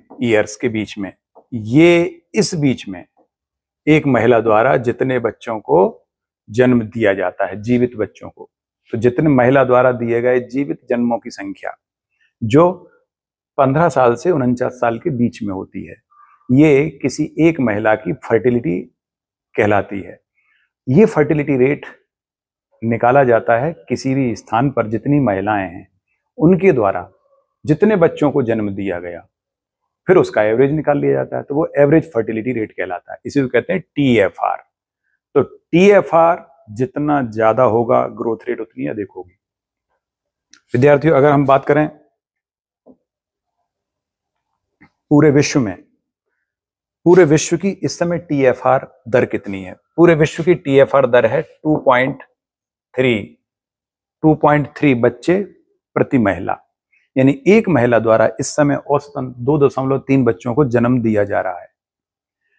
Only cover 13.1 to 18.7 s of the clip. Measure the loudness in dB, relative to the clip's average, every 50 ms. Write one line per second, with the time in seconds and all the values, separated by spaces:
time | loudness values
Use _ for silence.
13.1 | _ _ _ _ _ _ _ _ _ 0 0 0 2 2 0 0 2 2 2 2
14.1 | 0 0 -2 -2 -2 0 0 -2 -2 -2 -4 -6 -6 -4 -4 -4 -4 -4 -6 -6
15.1 | -4 -2 -4 -4 -4 -6 -10 -10 -8 -10 -12 -12 -14 -16 -16 -16 -18 -20 _ _
16.1 | _ _ _ _ _ _ _ 0 2 4 6 6 4 4 2 0 -4 -6 -6 -6
17.1 | -4 -4 -6 -6 -2 0 2 2 2 0 -2 -2 -2 0 0 0 0 0 -2 -6
18.1 | -8 -8 -4 -2 0 0 2 0 0 0 -2 -4